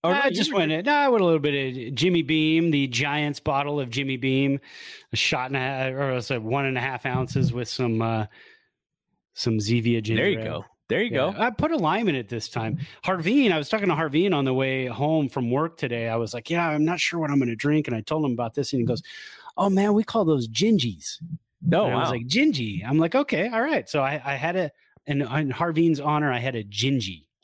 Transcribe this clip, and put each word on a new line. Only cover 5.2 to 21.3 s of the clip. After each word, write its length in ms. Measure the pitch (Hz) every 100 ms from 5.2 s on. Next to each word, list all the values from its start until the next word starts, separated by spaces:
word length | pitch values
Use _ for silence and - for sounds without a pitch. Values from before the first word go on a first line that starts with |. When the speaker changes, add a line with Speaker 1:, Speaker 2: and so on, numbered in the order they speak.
| - 139 127
Speaker 2:
and 100 | 135
a 40 |
half, 320 | 131 135 131
or 180 | 131 139
was 180 | 127 117
it 120 | 127
one 240 | 110 135 135
and 100 | 131
a 40 |
half 240 | 127 127 135
ounces 480 | 127 131 135 127
with 140 | 120 120
some, 340 | - 123 113
uh, 240 | 113 113 107 - - _ _ _ _ _ _ _ _
some 220 | - - 110
Zevia 460 | 104 120 113 117
ginger 200 | 107 113
Speaker 1:
There 80 | 175
you 100 | 147
Speaker 2:
ale. 40 |
Speaker 1:
go. 200 | 110 78 - _ _
There 120 | 127
you 80 | 233
Speaker 2:
Yeah, 220 | 156 147
Speaker 1:
go. 20 | 202
Speaker 2:
I 120 | 226
put 200 | 220 302
a 40 | 330
lime 300 | 160 190 226
in 60 |
it 140 | 139 104
this 200 | 117 -
time. 300 | - 113 151 135 -
Harveen, 480 | - 185 165 269 247
I 60 | 160
was 100 | 143
talking 180 | 220 202
to 60 |
Harveen 400 | 151 160 143 196
on 100 | 160
the 80 | 135
way 340 | 131 135 131 127
home 420 | 117 147 160 139
from 200 | 135 117
work 260 | 131 160 165
today. 300 | 131 117 117
I 80 | 113
was 180 | 113
like, 160 | 120 -
"Yeah, 180 | 170 170
I'm 160 | 151
not 160 | 156 175
sure 180 | - 170
what 100 | 156
I'm 80 | 143
gonna 180 | 123 113
drink." 300 | 143 156 147
And 80 | 117
I 60 |
told 220 | 107 156
him 80 | 151
about 200 | 117 117
this, 180 | 127 135
and 80 | 131
he 60 | 117
goes, 160 | - - - - - - -
"Oh, 140 | 196
man, 240 | 190 202
we 100 | 208
call 200 | 220 226 175
those 200 | 147 117
gingies." 760 | 110 208 214 123 87 - - 170